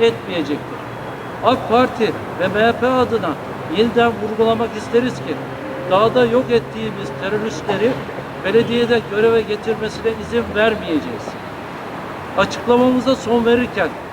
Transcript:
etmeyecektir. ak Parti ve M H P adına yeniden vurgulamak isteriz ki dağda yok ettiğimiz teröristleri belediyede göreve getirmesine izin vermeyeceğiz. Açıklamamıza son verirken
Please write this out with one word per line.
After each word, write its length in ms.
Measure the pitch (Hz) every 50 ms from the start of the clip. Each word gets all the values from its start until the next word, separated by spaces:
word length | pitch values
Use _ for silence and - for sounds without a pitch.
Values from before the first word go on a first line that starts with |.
etmeyecektir. 760 | 233 226 226 - - 196 180 170 147 139 147 131 - - 123 - - - - - - - - - - - - - -
ak 120 | 214 254 247 - -
Parti 440 | 214 247 254 247 - - 220 180 147 - - - - -
ve 80 | 170 190 190
M 120 | 208 220
H 60 | 233
P 160 | 233 233 240 254
adına 420 | 262 254 247 202 226 220 180 165 139 - - - - - - - 160 196
yeniden 340 | 226 240 202 240 233 240 220 202 208
vurgulamak 460 | 208 214 214 226 226 226 220 233 214 214 214
isteriz 380 | - - 233 233 254 247 -
ki 200 | - - - 143 - - - - - - - - - - 180
dağda 340 | 185 196 220 226 226 247 247
yok 200 | 233 226 254 254 247
ettiğimiz 580 | 240 226 - - - 220 226 214 196 202 190 - - 135
teröristleri 680 | 160 190 208 214 214 226 - - - - 196 185 208 247 254 - - - - - - - - - -
belediyede 560 | 185 202 226 226 - 233 240 240 226 240 226 - -
göreve 300 | 202 208 220 226 226 226
getirmesine 720 | 214 - 208 208 - 220 220 208 214 214 - - - 226 226 220
izin 220 | 202 - 226 233 226 - -
vermeyeceğiz. 680 | 208 214 226 220 - - 175 160 143 127 127 113 104 - - - - - - - - - - - - - - - - - - - - - - - 180
Açıklamamıza 800 | 202 202 - - - 233 240 240 254 254 254 254 233 269 262
son 300 | 262 - 214 233 240 226
verirken 440 | 233 240 240 247 - - 208 175 143 113 - - -